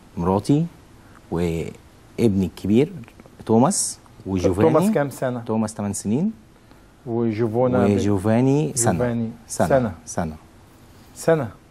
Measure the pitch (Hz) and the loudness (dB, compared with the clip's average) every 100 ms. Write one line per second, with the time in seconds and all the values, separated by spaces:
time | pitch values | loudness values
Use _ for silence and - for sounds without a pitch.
0 | - - 87 98 - 143 170 - - - | -16 -4 0 0 2 0 0 -8 -20 -20
1 | - - - 85 87 82 - - - - | -20 -20 -8 -4 -2 -4 -6 -12 -20 -20
2 | - - 113 98 92 - 95 110 151 151 | -14 -2 0 2 -2 -2 0 2 2 -4
3 | 117 - - - - 113 143 202 - - | -18 -20 -20 -12 0 2 4 0 -6 -8
4 | - - 95 95 90 90 160 156 196 202 | -18 -16 -6 -2 0 2 4 4 2 2
5 | 143 - 131 123 113 110 107 - 104 95 | -2 -4 -4 -4 -4 -2 -2 -4 -6 -4
6 | 98 120 208 - - - - - - - | -2 0 -2 -4 -16 -20 -20 -20 -20 -18
7 | 131 117 117 104 117 113 127 123 101 98 | -6 -2 -2 0 -2 0 2 2 2 2
8 | 98 101 107 113 135 143 151 - 117 107 | 2 0 2 2 4 2 0 -2 0 0
9 | 123 117 113 - - - - 139 113 90 | -2 -2 -6 -8 -10 -2 2 2 0 -6
10 | - - 80 78 - - - - - - | -12 -8 -6 -8 -18 -20 -20 -20 -20 -20
11 | - - - 160 117 - - | -20 -6 0 0 0 -10 -16